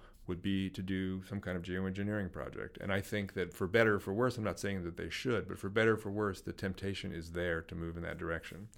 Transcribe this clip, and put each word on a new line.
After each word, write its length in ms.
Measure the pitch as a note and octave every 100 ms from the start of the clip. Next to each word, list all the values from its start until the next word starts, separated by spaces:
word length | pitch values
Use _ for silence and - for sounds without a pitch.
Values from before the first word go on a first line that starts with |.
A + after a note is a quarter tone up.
| - - -
would 160 | F2
be 260 | G2 G2 F#2+
to 120 | -
do 400 | F#2+ F#2+ F#2+ F#2 F#2+
some 120 | G2+
kind 160 | F2+ F#2
of 60 |
geoengineering 680 | F2+ F#2 F#2+ F#2+ G2+ G#2+ F#2
project. 460 | D#2+ - - G1+ -
And 120 | G2
I 80 | G2
think 340 | G2 G#2 G2
that 180 | - F2
for 120 | - F#2+
better 260 | A2 A2+
or 60 | G2+
for 120 | G2
worse, 240 | G2+ B2+ A#2+
I'm 60 |
not 140 | G#2+ E2+
saying 240 | G#2 F#2+
that 120 | E2+ E2+
they 120 | E2+
should, 380 | - C3 A2+ F#2
but 80 | F#2+
for 100 | G2+
better 240 | G#2 A2
or 20 | G#2+
for 140 | G2+
worse, 300 | G2+ G#2 F#2
the 120 | -
temptation 600 | - G2 F#2 G2 F#2+ F#2+
is 180 | E2+ D#2+
there 320 | E2+ F2+ E2
to 120 | E2 F2
move 200 | E2 E2+
in 60 |
that 160 | E2+ E2
direction. 480 | E2+ E2 - E2+ G#2+